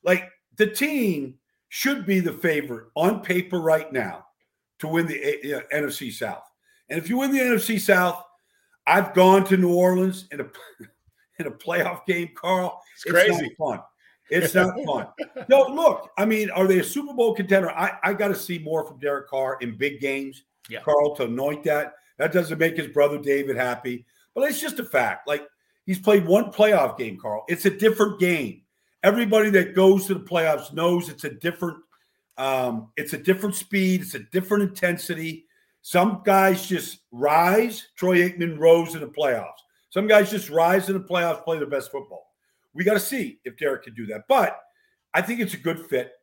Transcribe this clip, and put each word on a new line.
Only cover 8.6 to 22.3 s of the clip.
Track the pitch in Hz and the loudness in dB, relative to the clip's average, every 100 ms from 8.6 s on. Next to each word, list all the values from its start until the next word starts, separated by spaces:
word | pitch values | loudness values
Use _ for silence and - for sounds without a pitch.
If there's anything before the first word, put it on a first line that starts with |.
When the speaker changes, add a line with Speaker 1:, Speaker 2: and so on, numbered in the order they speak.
| _ _ - | _ _ 2
Speaker 1:
I've | 180 190 | 4 4
gone | 180 185 196 190 | 6 8 8 6
to | 190 | 4
New | 175 | 4
Orleans | 175 180 185 190 185 - | 4 4 4 0 -2 -12
in | 143 | -12
a, | - - - _ 110 | -12 -14 -20 _ -20
<laughs> | _ _ _ _ _ | _ _ _ _ _
in | 151 | -10
a | |
playoff | 110 - 175 175 175 - | -8 -4 -2 -2 -4 -4
game, | 175 170 - | -4 -4 -8
Carl. | 180 185 180 - _ - | -2 0 -2 -8 _ -14
Speaker 2:
It's | - | 0
Speaker 1:
It's | |
Speaker 2:
crazy. | 170 202 175 139 - | 4 4 2 -4 -6
Speaker 1:
not | 151 101 | -6 -6
fun. | - _ _ _ _ | -10 _ _ _ _
It's | 165 165 | 0 2
not | 185 185 208 | 2 2 -2
Speaker 2:
<laughs> | 277 | -4
Speaker 1:
fun. | 131 - - 311 262 202 | -6 -6 -12 -14 -12 2
No, | 277 | 4
look, | 262 285 330 - - - | 4 4 2 2 -8 -2
I | 214 | 0
mean, | 214 202 | 0 -2
are | 170 190 | 0 4
they | 185 | 4
a | |
Super | 185 285 285 | 2 -6 -8
Bowl | 247 233 | 0 0
contender? | 226 190 196 170 | 0 2 2 2
I, | 160 190 - | -2 -4 -2
I | 175 | -4
gotta | 202 208 185 | -2 -2 -4
see | - 175 | -6 -8
more | 151 160 151 | -4 -6 -6
from | 131 | -8
Derek | 143 139 139 | -6 -6 -6
Carr | 135 131 131 | -4 -4 -4
in | 120 101 | -8 -4
big | 143 139 | -6 -4
games, | 135 135 135 135 _ _ - | -6 -6 -8 -14 _ _ -16
Speaker 2:
Yeah. | 113 | -8
Speaker 1:
Carl, | 156 147 147 147 | 0 2 2 -2
to | |
anoint | 120 120 143 147 | -4 -2 -4 -4
that. | 156 147 147 - _ _ | -2 -2 -4 -12 _ _
That | 156 | 0